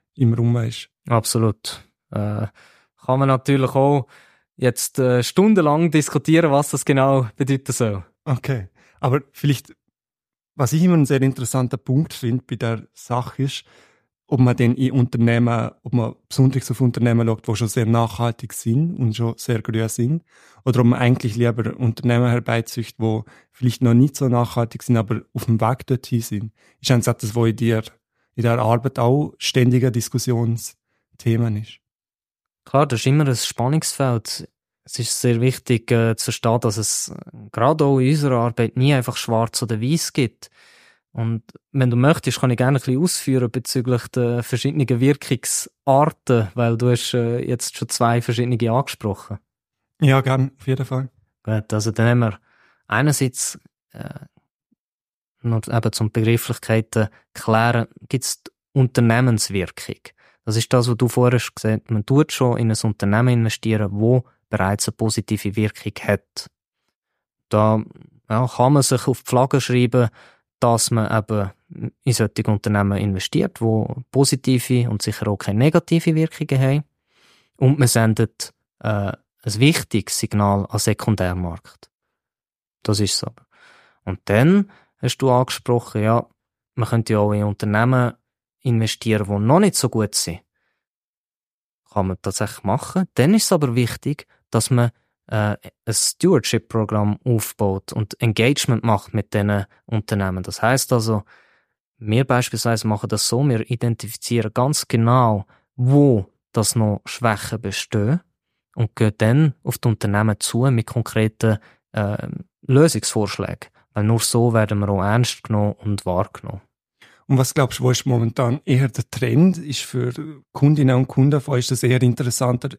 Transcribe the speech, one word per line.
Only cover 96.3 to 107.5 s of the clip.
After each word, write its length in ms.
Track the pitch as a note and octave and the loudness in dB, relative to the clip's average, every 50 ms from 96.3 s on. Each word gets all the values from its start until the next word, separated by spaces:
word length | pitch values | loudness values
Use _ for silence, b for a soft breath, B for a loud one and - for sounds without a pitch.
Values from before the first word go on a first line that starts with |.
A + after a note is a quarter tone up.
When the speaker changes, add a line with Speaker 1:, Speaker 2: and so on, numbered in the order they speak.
| F#3 B2 - - - A2 - - - A2+ G#2+ G#2 A2 G#2+ G#2 G#2 G#2 - - | 2 2 2 0 -4 -4 -4 -2 -4 -2 -2 0 0 0 0 0 -2 -2 -2
Speaker 2:
aufbaut 680 | C3 A#2 A2 - - - - G#2+ G2 F#2+ F#2+ - - - | 0 0 0 0 -4 -4 -2 0 0 0 -2 -6 -8 -6
und 280 | A2 G#2 - - - | -6 -6 -6 -6 -2
Engagement 640 | A#2+ A2+ G#2 - A2+ C3 C#3+ - - - B2 G#2+ - | -2 -2 0 0 0 0 0 0 0 -2 -2 0 0
macht 300 | A#2 G#2+ F#2+ - - - | 0 0 0 -2 -4 -6
mit 180 | G#2+ - - - | -6 -6 -4 -2
diesen 320 | G#2 G2+ G#2 G#2 G2+ G2 - b b b | -2 0 0 0 -2 -2 -6 b b b
Unternehmen. 560 | b A2 G#2+ - - A2 G2+ G2 F#2 F#2 F#2 F2+ | b -6 -6 -4 -2 -2 -2 -2 -2 -4 -6 -8
Das 200 | - - - - | -10 -8 -2 0
heisst 300 | A#2 C3 C3 - - B2+ | 0 0 0 0 0 0
also, 320 | A#2 A2 A2+ A2 G2+ - b b b b b b b b b b b _ _ _ - | 0 0 0 -2 -2 -4 b b b b b b b b b b b _ _ _ -12
wir 260 | A#2 G#2 A2 B2 C3+ | -4 -2 0 0 2
beispielsweise 640 | - B2+ B2 B2 - - A2 - A#2 A2+ G#2+ - | 2 0 0 0 -2 -4 -4 -2 0 -2 0 0
machen 220 | A2 A2 G2+ - - | -2 -4 -2 -4 -4
das 200 | A2 G#2 - - | -4 -2 -2 -2
so, 140 | A#2+ A#2+ C#3+ C#3+ | 0 0 0 0
wir 220 | A#2+ G#2+ A2 - | 0 0 -2 -4
identifizieren 840 | B2 A2+ - A#2+ A2+ - - G#2 - - - - A#2+ A#2 G#2+ G#2+ - | -6 -4 -2 -2 -2 -4 -6 -12 -12 -10 -6 -2 -2 0 -2 -2 0
ganz 360 | B2 B2+ C#3+ D3 - - - | 0 0 0 0 -4 -4 -2
genau, 580 | - A#2 A2+ A#2 B2 C3 B2 A2+ G#2+ G2 F#2+ b b b b b b | 0 2 4 4 4 4 4 4 2 0 -4 b b b b b b
wo 500 | - B2 B2+ C#3 D3 C#3+ C#3 A#2+ G2+ F#2 - _ _ _ _ - | -2 2 4 6 6 6 6 4 4 0 -4 _ _ _ _ -2
das 240 | A2+ G#2+ - - | -2 0 0 0
noch 240 | A#2 A2 G#2+ G2+ - - | 0 0 0 0 -2 -6
Schwächen 540 | - - - A#2 A2+ G#2+ G#2 - - | -12 -8 -2 0 0 0 0 -4 -8